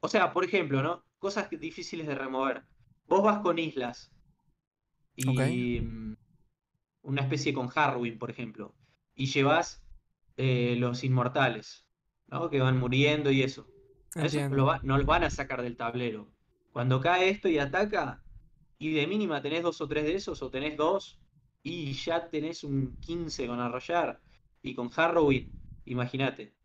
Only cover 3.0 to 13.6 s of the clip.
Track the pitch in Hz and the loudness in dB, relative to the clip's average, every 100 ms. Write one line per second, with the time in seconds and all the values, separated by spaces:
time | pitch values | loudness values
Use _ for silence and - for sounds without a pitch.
3 | _ 185 208 208 196 165 160 139 120 123 | _ 4 4 4 2 0 -2 -4 -6 -8
4 | - _ _ _ _ _ _ _ _ _ | -18 _ _ _ _ _ _ _ _ _
5 | _ - 131 131 127 123 123 120 113 113 | _ -4 0 2 2 0 -2 -2 -4 -6
6 | 110 220 _ _ _ _ _ _ _ _ | -10 -12 _ _ _ _ _ _ _ _
7 | 139 139 135 139 151 139 123 156 143 123 | -6 -2 -2 -2 -2 -2 -2 2 2 2
8 | 120 113 117 110 113 107 104 _ _ _ | -4 -6 -10 -8 -10 -10 -14 _ _ _
9 | _ - 135 143 135 156 - - - - | _ -6 -2 2 4 4 0 -8 -20 -20
10 | _ _ _ - 131 123 120 120 123 123 | _ _ _ -2 0 2 2 0 0 -2
11 | 135 127 123 143 131 110 - - _ _ | 0 2 2 2 2 0 -10 -20 _ _
12 | _ _ _ 143 165 143 131 127 123 131 | _ _ _ -6 0 2 4 4 2 4
13 | 147 151 139 135 135 - | 4 4 4 4 2 -2